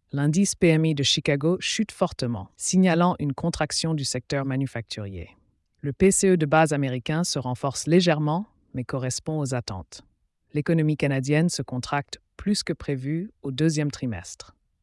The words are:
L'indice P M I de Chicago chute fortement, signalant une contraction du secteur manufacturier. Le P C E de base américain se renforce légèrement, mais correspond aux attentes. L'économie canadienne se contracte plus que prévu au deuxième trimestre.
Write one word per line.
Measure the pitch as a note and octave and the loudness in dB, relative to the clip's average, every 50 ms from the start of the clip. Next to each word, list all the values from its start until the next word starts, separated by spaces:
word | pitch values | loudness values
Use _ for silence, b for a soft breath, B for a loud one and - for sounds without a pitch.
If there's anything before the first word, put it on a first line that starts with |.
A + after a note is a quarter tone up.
| _ - | _ -8
L'indice | - C#3+ C#3+ D#3 D3+ F#3+ G3+ - - | -4 0 0 2 2 2 2 2 2
P | - F#3 E3 | 2 4 4
M | D#3+ D#3 D#3+ | 4 4 4
I | D#3+ D3+ | 2 2
de | C#3+ | 2
Chicago | C3+ - - D#3+ - D#3+ C#3+ C#3 D3 E3+ F#3 F#3 | 0 0 0 0 0 0 0 0 0 0 0 0
chute | - - - - G#3+ - | -2 -4 -2 -2 -4 -4
fortement, | - - F#3 - - - C3 A#2+ A#2 G2 F#2+ - _ | -2 -2 -2 -2 -2 -4 -4 -4 -4 -6 -8 -12 _
signalant | - - - F3+ F#3 F#3 F3+ E3 E3+ F3 F3+ - - | -8 -4 0 4 4 6 6 6 4 4 2 2 0
une | D3 C#3+ | -2 -4
contraction | C3+ - - E3+ - - D#3 - - - - D#3+ D#3+ | -4 -2 -4 -4 -2 -2 -2 -2 -2 -2 -2 -2 -2
du | D3 C3 | -2 -2
secteur | - - B2+ - - C#3+ C#3 C3+ | -4 -4 -6 -6 -4 -4 -4 -2
manufacturier. | C3+ C3 C3+ C#3 B2+ - A#2 A2 - - G#2+ G2+ G2 F#2+ F2 E2 - - _ _ _ _ _ _ _ _ _ | -2 -2 -2 -4 -4 -6 -8 -10 -10 -10 -10 -10 -8 -8 -10 -12 -12 -16 _ _ _ _ _ _ _ _ _
Le | - C#3+ | -8 -6
P | C3 - F#3 G3 | 0 4 4 4
C | F#3+ - G3 F#3+ | 4 4 4 4
E | F3+ | 4
de | E3 D#3 | 4 4
base | C#3+ D#3 D#3 D#3+ D3+ | 4 4 4 4 4
américain | D3+ C#3+ C#3 C3 B2+ B2 - - D#3 E3 | 2 0 0 0 -2 -4 -4 -2 -2 -2
se | F3 - - C#3 | -2 -2 -2 -4
renforce | B2 B2+ B2 - - C#3 - - - | -4 -4 -4 -2 -4 -4 -4 -2 0
légèrement, | D3 E3 F#3 F3 F3 D3+ D3+ D3+ D3+ D#3 F#3 G#3+ - _ _ _ _ - | 4 4 4 6 4 2 2 2 0 0 -2 -4 -8 _ _ _ _ -8
mais | C3 A#2+ | -8 -6
correspond | - - C3 C3 B2+ - - - D#3 D#3 D3+ | -4 -4 -4 -4 -4 -6 -6 -6 -4 -4 -2
aux | C#3 B2+ C3 | -2 -2 -2
attentes. | A#2+ - - G2 F#2 F2 - - - - _ _ _ _ _ _ _ _ _ | -4 -4 -6 -8 -10 -12 -14 -18 -20 -20 _ _ _ _ _ _ _ _ _
L'économie | - D3+ - - E3 E3 D#3 D3+ D3+ | -4 -4 0 2 2 2 2 2 0
canadienne | - D3+ C#3 C#3 C3+ B2+ C#3 D3 D#3 E3+ E3+ | 0 0 0 0 0 0 2 2 4 2 2
se | - - | 0 -2
contracte | C3 - B2+ B2+ - - C#3+ C#3+ - - - - _ _ _ | -6 -4 -6 -6 -4 -2 -2 -4 -4 -4 -12 -18 _ _ _
plus | - - G3+ G#3 - | -6 -2 -2 -2 -2
que | - - | -2 -4
prévu | D#3+ - - - C#3 B2+ C3 C#3+ D#3 E3 G3 A3 - _ | -6 -6 -4 -4 -4 -4 -2 -4 -4 -4 -4 -8 -12 _
au | - C#3 | -8 -6
deuxième | C3 C3 D#3 E3 D3+ D3+ D3 C#3+ | -2 2 2 2 2 2 0 -2
trimestre. | - - C3 B2 G#2 E2+ - - - - - - - _ _ _ _ _ | -2 -4 -6 -6 -6 -6 -10 -14 -16 -18 -20 -20 -20 _ _ _ _ _